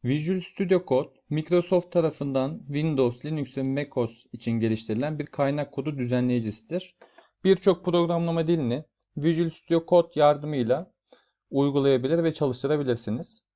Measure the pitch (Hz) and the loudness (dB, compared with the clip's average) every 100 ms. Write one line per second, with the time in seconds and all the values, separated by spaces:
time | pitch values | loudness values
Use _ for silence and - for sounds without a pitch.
0 | 120 147 156 185 175 - 190 185 180 131 | -2 -2 -2 -4 -6 -6 0 0 2 -2
1 | 151 _ _ 147 156 175 170 180 175 175 | -2 _ _ -6 0 0 2 -2 0 0
2 | 160 147 147 131 135 156 139 143 160 139 | 0 -2 -4 -2 -2 -6 -6 -4 -2 2
3 | 123 120 147 156 131 - 135 135 143 - | 0 0 -8 -6 -6 -4 -4 -4 -4 -4
4 | 117 - _ - - 113 113 110 - 110 | -4 -6 _ -10 -4 0 0 -2 -4 -4
5 | 147 151 147 - 139 147 147 - 156 139 | -4 -6 -8 -2 -2 -2 -6 -6 -6 -6
6 | 120 123 123 123 110 101 _ 175 - _ | -2 0 0 0 -2 -8 _ -8 -8 _
7 | - - _ _ 190 190 - 175 - 175 | -20 -20 _ _ 2 4 4 2 2 0
8 | 170 170 170 165 160 170 123 123 156 _ | 2 0 0 -2 0 0 0 -4 -6 _
9 | _ - 156 165 170 - _ 170 165 175 | _ -4 0 0 -2 -4 _ -2 4 4
10 | 170 - 147 147 151 147 113 135 190 _ | 4 4 4 4 -2 -2 0 0 -4 _
11 | _ _ _ _ _ 135 143 143 139 131 | _ _ _ _ _ 0 2 2 4 2
12 | 131 165 165 156 147 123 139 151 135 117 | 2 0 0 0 -2 -2 -2 0 0 -2
13 | - 117 - - _ | -2 -6 -8 -18 _